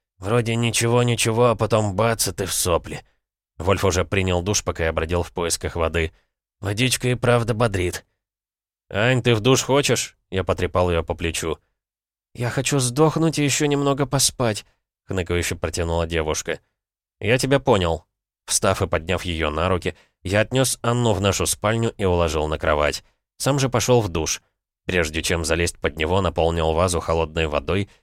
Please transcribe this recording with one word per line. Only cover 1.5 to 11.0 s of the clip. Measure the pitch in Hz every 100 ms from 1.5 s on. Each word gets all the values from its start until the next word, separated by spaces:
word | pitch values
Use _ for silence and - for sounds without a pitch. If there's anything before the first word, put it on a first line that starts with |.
а | 107
потом | 107 110 104 95
бац, | 113 - -
и |
ты | - 92
в |
сопли». | - 92 80 - 76 - _ _ _ _ -
Вольф | 85 92
уже | 98 87
принял | 82 98 92 90
душ, | 90 104
пока | - 87
я | 82
бродил | 78 80 87
в | 85
поисках | - 85 - 82
воды. | 85 80 82 80 - _ _ _ _
«Водичка | 98 104 127 - 127
и |
правда | 123 123 120 117
бодрит». | 107 117 98 87 - - _ _ _ _ _ _ _ _
«Ань, | 98 117 127
ты | 123
в | 113
душ | 113 131
хочешь?» | - 135 139 120 - - _
Я | 92
потрепал | 90 92 92 92 90
ее | 82